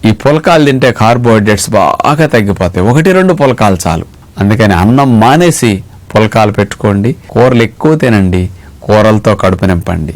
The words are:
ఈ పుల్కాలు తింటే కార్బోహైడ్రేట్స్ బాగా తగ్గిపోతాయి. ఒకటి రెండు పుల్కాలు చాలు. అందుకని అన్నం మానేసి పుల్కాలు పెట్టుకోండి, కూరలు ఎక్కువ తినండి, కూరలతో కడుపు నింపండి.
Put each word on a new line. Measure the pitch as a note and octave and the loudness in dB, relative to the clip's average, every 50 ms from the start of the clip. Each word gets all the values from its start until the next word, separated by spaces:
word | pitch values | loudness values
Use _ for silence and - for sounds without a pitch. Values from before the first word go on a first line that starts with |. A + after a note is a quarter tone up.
| - | 0
ఈ | A2+ | 0
పుల్కాలు | G#2+ - - C#3 D3 D#3+ D#3+ - E3+ D#3+ D3+ | -2 0 0 0 0 0 0 0 2 2 2
తింటే | C#3+ C3+ C3 B2 B2+ | 2 0 0 0 -2
కార్బోహైడ్రేట్స్ | A2+ - A2+ A2 A#2+ B2 A#2+ A#2+ A2+ A2 G#2 G#2+ G#2+ G2+ - - | 0 2 2 2 2 2 2 2 2 2 2 0 0 -2 -2 -2
బాగా | - G#2 F#2 C#2+ - - - A#2+ D3 D3 E3 | -2 0 0 0 -2 -2 -2 -4 -2 0 -2
తగ్గిపోతాయి. | C#3+ - A#2+ G#2 G2+ G2 - F#2 F2 F2+ F#2+ F2+ G#2+ | 0 0 -2 0 -2 -2 -2 -4 -4 -2 -2 0 0
ఒకటి | A#2+ D3 D#3+ F#3+ | 0 2 2 2
రెండు | F#3 F#3 F#3 F#3 F3 | 2 2 2 0 0
పుల్కాలు | D3+ C#3+ C3+ B2 - A#2 G#2 F#2+ F2 - - | 0 0 0 0 0 0 0 0 0 -2 -4
చాలు. | E2 E2 D#2+ - - - - - - - | -4 -4 -6 -10 -16 -20 -20 -20 -6 -4
అందుకని | G2 G2+ A2 - A2+ G#2 G2 | 0 0 0 2 2 2 2
అన్నం | E2+ F2+ G2+ A#2+ C3+ C#3 C3+ A#2+ A2 | 2 2 2 2 2 2 2 2 2
మానేసి | A2 A#2 C#3 D#3+ F3 F3 D3+ - - A#2 G2+ F#2+ F2+ - - - - - - | 4 2 2 2 2 0 0 0 -2 -2 -2 -2 -6 -12 -20 -20 -20 -4 -2
పుల్కాలు | A2 A2 G#2+ - A#2 A2 G#2 | 0 0 0 0 0 0 0
పెట్టుకోండి, | G2+ - G2+ G2+ - - - G#2+ G2+ G2+ G2+ A#2 - - - - | 0 -2 -4 -4 -6 -6 -2 -2 0 0 -2 -2 -4 -6 -10 -8
కూరలు | - A2+ A#2+ B2+ B2+ A#2 A#2 | -2 0 0 2 2 2 0
ఎక్కువ | G#2 - - - D#3 D#3 | -2 -4 -4 -2 0 0
తినండి, | D#3 - B2+ A2 G#2 G2 F#2 F2+ F2+ F2+ F#2 - - - - - - | 0 0 0 0 0 0 0 0 -2 -4 -4 -8 -14 -20 -20 -20 -20
కూరలతో | - - G#2 G#2+ G#2+ A2 A2 G#2+ G2+ - G#2+ | -4 0 0 2 2 2 0 0 0 -2 -2
కడుపు | - - F#2+ F#2 - - | 0 0 -2 -2 0 -2
నింపండి. | F#2+ F#2 E2+ E2+ - F2 E2+ D#2 D2+ E2+ | -2 -2 -2 -4 -6 -6 -6 -6 -8 -10